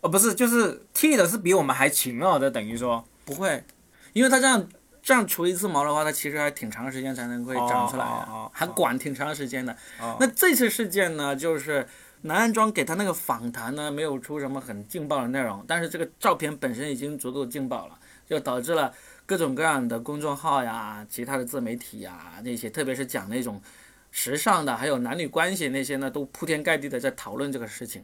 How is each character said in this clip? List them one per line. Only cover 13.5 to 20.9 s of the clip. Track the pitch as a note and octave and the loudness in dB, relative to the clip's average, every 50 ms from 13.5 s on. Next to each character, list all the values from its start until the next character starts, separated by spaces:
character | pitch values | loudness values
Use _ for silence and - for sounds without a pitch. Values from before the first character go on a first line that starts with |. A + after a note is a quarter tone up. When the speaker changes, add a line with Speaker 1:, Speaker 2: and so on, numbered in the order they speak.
| A#2+ | -6
Speaker 2:
谈 | - A2+ A#2 C3+ | -6 -6 -6 -6
呢， | D3 D3+ D3+ | -4 -6 -6
没 | C#3+ C#3+ | -4 -4
有 | D#3+ D#3 C#3 C3 | -4 -4 -4 -6
出 | A#2+ - D3 D3+ | -6 -8 -6 -6
什 | C#3 C3+ | -4 -4
么 | C3+ C#3 | -6 -8
很 | B2+ - A2 G2+ G#2 A2 | -8 -10 -10 -12 -10 -10
劲 | - F3+ D3+ | -8 -8 -4
爆 | D3 D3+ C#3 | -2 -2 0
的 | B2 A#2+ | 0 -2
内 | B2+ C3+ C3 | -2 -2 -2
容， | A#2 G2+ G2 A2 - | -2 -4 -6 -4 -2
但 | D#3+ E3+ E3+ | -2 -2 -2
是 | |
这 | D#3 D#3+ E3 | -2 -4 -4
个 | E3 D#3+ - _ | -6 -6 -6 _
照 | - F3 G3+ | 2 2 2
片 | - D#3+ D3 D3+ | 2 0 -4 -4
本 | C#3+ - C3 A#2+ | -2 -4 -4 -4
身 | G#2+ C#3 D3+ | -4 -4 -6
已 | C#3+ | -6
经 | A#2+ C#3 C#3+ D3+ C#3 | -6 -6 -8 -8 -6
足 | - B2+ | -6 -6
够 | B2+ C#3+ C#3 | -4 -4 -6
劲 | A#2+ B2 D3 C3+ B2+ | -6 -4 -6 -6 -4
爆 | B2+ A2+ F2+ D2 | -6 -6 -8 -12
了， | - - - - - - _ | -18 -20 -20 -20 -20 -20 _
就 | _ D#3+ D3+ | _ -4 -2
导 | - D3 B2 B2 | -2 -2 -2 -2
致 | B2 C#3+ E3+ | 0 0 2
了 | D#3+ C#3+ - - - - - - - _ | 2 2 0 -2 -8 -20 -20 -20 -20 _
各 | - G3 | -2 0
种 | F3+ E3 C#3+ C3 | 0 2 0 0
各 | B2+ D#3 | 2 2
样 | D#3+ D3+ C#3 B2 | 2 4 2 2
的 | A#2+ A#2 A#2 | 0 -2 -2
公 | A#2 C3 D3 D3 | -4 -6 -8 -4
众 | D3 D#3 C#3+ | -2 -2 -4
号 | C#3+ - D#3+ C#3 C#3 B2 | -2 0 2 2 2 2
呀、 | A#2 A2 A#2 A2 G#2 | 0 -2 -4 -6 -8